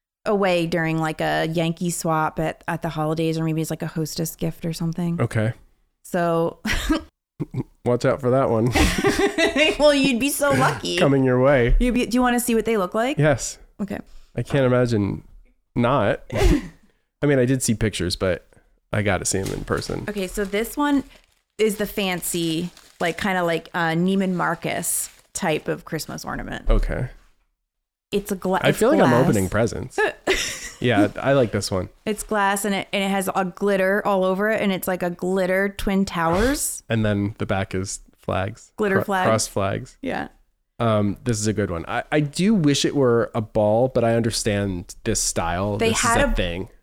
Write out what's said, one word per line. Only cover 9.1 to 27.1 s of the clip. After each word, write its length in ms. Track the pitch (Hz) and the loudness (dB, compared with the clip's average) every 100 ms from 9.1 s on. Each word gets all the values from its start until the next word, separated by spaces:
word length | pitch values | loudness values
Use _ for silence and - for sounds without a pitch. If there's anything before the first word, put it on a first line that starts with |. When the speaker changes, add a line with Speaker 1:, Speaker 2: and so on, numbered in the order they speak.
| - 392 - 330 269 311 - | 2 0 2 0 2 2 4
Speaker 1:
Well, 160 | 294 | 4
you'd 240 | 285 269 233 | 4 2 2
be 100 | 277 | -2
so 200 | - 285 | 0 2
lucky. 460 | 262 254 117 165 175 | 2 2 0 -4 0
Speaker 2:
Coming 280 | 160 139 | 2 4
your 160 | 131 127 | 4 4
way. 360 | 131 139 120 - | 4 4 4 4
Speaker 1:
You'd 160 | 247 | 2
be, 120 | 233 247 | 0 0
do 80 | 240 | 2
you 60 | |
wanna 180 | 247 240 | 2 2
see 140 | 240 | 0
what 100 | 226 | 0
they 120 | 214 220 | 2 0
look 180 | 180 | 0
like? 240 | 220 240 302 | -2 -2 2
Speaker 2:
Yes. 400 | 151 131 - - - - | 2 2 -2 -12 -16 -10
Speaker 1:
Okay. 180 | 202 - - - - - | -8 -8 -12 -20 -12 -8
Speaker 2:
I 60 | |
can't 220 | 117 147 | -2 2
imagine 580 | 127 123 123 113 101 101 - - - _ _ | 4 4 2 2 0 -4 -10 -20 -20 _ _
not. 460 | - 120 139 104 - - | 0 2 2 0 -2 -4
Speaker 1:
<laughs> 60 | 107 104 151 180 - _ _ _ - | 2 4 4 0 -16 _ _ _ -2
Speaker 2:
I 40 | 147 | 2
mean, 120 | 135 | 4
I 60 | |
did 180 | 123 135 | 4 2
see 120 | - | 0
pictures, 400 | 107 110 - 87 - | 0 0 -2 -4 -2
but 300 | 95 87 _ _ _ _ _ | -2 -2 _ _ _ _ _
I 100 | 110 | -2
gotta 220 | 101 90 | 0 0
see 140 | 82 95 | 0 -2
'em 100 | 98 | -4
in 120 | 95 | -6
person. 420 | - 92 - 87 - | -4 -4 -4 -6 -6
Speaker 1:
Okay, 180 | 208 185 | -6 -6
so 180 | - | -6
this 320 | 196 202 233 - | -4 -4 -4 -2
one 260 | 294 285 - - _ _ _ - | 0 0 -2 -14 _ _ _ -2
is 180 | 214 202 | 0 0
the 100 | 202 | -4
fancy, 840 | - 190 180 - 175 165 160 175 - - - | -4 -2 -4 -4 -2 -2 -2 -6 -10 -16 -4
like, 180 | 175 165 | -4 -2
kinda 220 | 208 185 | -2 0
like, 240 | 170 165 - | 0 -2 -4
uh, 160 | 185 165 | -2 0
Neiman 420 | 165 180 196 190 | 2 2 2 0
Marcus 760 | 180 160 170 165 - 160 - - - _ | -2 -2 -4 -4 -4 -4 -4 -6 -12 _
type 320 | - 175 156 - | -6 -2 -2 -2
of 160 | - | -8
Christmas 400 | - 156 - 131 | -6 -8 -8 -10
ornament. 420 | - - - - - | -10 -10 -10 -4 2
Speaker 2:
Okay. 380 | 110 - 76 127 | 2 2 -2 -6